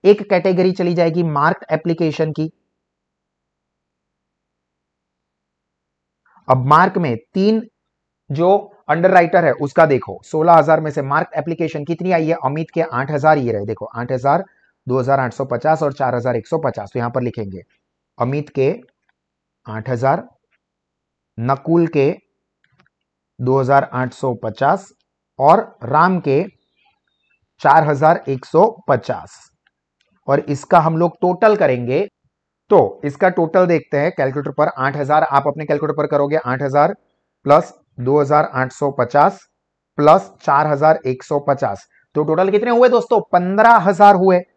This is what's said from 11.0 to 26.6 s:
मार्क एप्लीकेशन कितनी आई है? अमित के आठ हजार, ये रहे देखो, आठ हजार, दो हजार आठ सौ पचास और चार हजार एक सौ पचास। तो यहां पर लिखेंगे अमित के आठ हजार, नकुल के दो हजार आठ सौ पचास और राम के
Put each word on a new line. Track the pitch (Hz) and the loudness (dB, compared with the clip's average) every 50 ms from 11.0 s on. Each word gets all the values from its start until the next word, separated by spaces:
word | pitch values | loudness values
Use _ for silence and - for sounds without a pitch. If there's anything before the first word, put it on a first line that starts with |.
| 135 | -4
मार्क | 135 143 156 175 - - 160 | -2 -2 -2 -2 -2 -6 -8
एप्लीकेशन | 143 160 165 160 170 156 160 156 147 | -6 -6 -6 -6 -6 -6 -6 -8 -8
कितनी | 143 170 160 175 185 | -8 -8 -6 -2 -2
आई | 185 165 160 156 | -2 0 0 -2
है? | 165 - - | -4 -2 -4
अमित | 139 143 156 165 - _ | -6 -4 -4 -8 -6 _
के | 165 - | -4 -4
आठ | - - 180 - 139 | -4 -4 -6 -6 -4
हजार, | 151 147 135 156 156 147 | -6 0 2 2 2 2
ये | 131 120 | 0 -4
रहे | 110 101 101 | -4 -4 -6
देखो, | 107 110 - 107 113 | -8 -10 -10 -10 -14
आठ | - 117 120 120 | -12 -12 -8 -6
हजार, | 131 123 117 139 143 175 190 _ _ _ _ _ _ _ _ - | -6 -4 0 0 0 0 -2 _ _ _ _ _ _ _ _ -4
दो | 123 135 | -4 -2
हजार | 123 123 139 139 | 0 0 0 0
आठ | 131 120 - | 0 -4 -4
सौ | - 139 | -8 -6
पचास | 127 123 117 113 151 160 156 160 | -6 -6 -4 -2 -2 -2 0 -2
और | 147 131 | -6 -4
चार | - 139 127 123 | -4 -4 -4 -4
हजार | 123 120 127 120 | -4 -4 -4 -6
एक | 117 113 - | -6 -6 -6
सौ | - 160 | -6 -4
पचास। | 147 135 110 - 104 98 _ | -4 -6 -6 -6 -12 -10 _
तो | 127 | -8
यहां | 117 120 | -8 -4
पर | 120 131 | -6 -6
लिखेंगे | 123 117 107 - 107 98 92 90 85 _ _ _ _ _ _ _ _ _ _ - | -6 -6 -8 -10 -12 -12 -12 -18 -20 _ _ _ _ _ _ _ _ _ _ -8
अमित | 123 123 135 147 147 147 | -6 -4 -4 -6 -8 -8
के | _ 139 131 139 180 240 - _ _ _ _ _ _ _ _ _ _ _ _ _ _ _ _ | _ -2 -2 -2 -2 -4 -12 _ _ _ _ _ _ _ _ _ _ _ _ _ _ _ _
आठ | 120 107 110 107 127 | -12 -12 -12 -8 -8
हजार, | 127 117 120 135 143 180 - - _ _ _ _ _ _ _ _ _ _ _ _ _ _ _ _ _ _ _ _ _ - | -6 -4 -2 -2 -2 -2 -4 -14 _ _ _ _ _ _ _ _ _ _ _ _ _ _ _ _ _ _ _ _ _ -8
नकुल | 117 123 139 - - - 165 170 170 160 | -4 -4 -4 -4 -2 -2 0 0 0 0
के | 165 151 135 143 170 - _ _ _ _ _ _ _ _ _ _ _ _ _ _ _ _ _ _ _ _ _ _ _ _ | 0 0 0 0 -2 -6 _ _ _ _ _ _ _ _ _ _ _ _ _ _ _ _ _ _ _ _ _ _ _ _
दो | 123 127 127 139 | -2 0 0 0
हजार | 135 123 139 139 131 - - | 2 2 2 2 2 0 -6
आठ | 127 127 127 123 | -6 -6 -6 -8
सौ | - - 131 123 110 - | -8 -8 -6 -6 -6 -8
पचास | 113 104 - 135 143 170 196 - - _ _ _ _ _ _ _ _ _ - | -10 -6 -2 0 0 0 -2 -4 -14 _ _ _ _ _ _ _ _ _ 0
और | 135 147 175 214 - - - _ - | 4 4 4 4 2 -4 -14 _ -10
राम | 117 127 151 165 185 190 180 | -2 0 2 2 2 0 -2
के | - 147 135 143 185 208 _ _ | -2 0 0 0 -2 -4 _ _